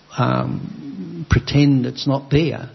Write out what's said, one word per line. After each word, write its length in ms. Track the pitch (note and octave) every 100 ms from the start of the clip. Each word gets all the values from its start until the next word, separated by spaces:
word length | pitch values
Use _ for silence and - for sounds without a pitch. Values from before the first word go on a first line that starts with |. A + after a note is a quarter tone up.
| _ -
um, 1080 | B2 B2+ - - - - C#4 G3 F3 E3+ D#3+
pretend 560 | - - C#3+ C#3+ C3+
it's 220 | B2 B2+ C#3+
not 240 | C3+ -
there. 400 | C#3+ D#3+ A2+ -